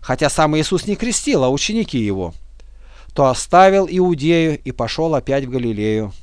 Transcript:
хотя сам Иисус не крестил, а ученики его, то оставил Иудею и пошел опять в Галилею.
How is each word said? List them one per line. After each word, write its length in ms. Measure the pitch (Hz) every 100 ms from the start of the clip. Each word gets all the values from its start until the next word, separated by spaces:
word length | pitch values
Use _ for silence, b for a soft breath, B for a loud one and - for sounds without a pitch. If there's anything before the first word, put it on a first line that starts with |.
хотя 300 | - 131 147
сам 260 | - 156 151
Иисус 300 | 151 185 -
не 80 |
крестил, 480 | 202 233 220 - 233
а 80 | 127
ученики 480 | 139 - 220 208 135
его, 360 | 104 95 87 - - - b b b b b
то 120 | - 135
оставил 640 | 123 - 175 190 196 185
Иудею 720 | 180 180 165 147 170 160 147
и 80 | -
пошел 460 | 123 117 - 165 147
опять 300 | 120 135 131
в 40 |
Галилею. 640 | 127 120 107 107 110 107 -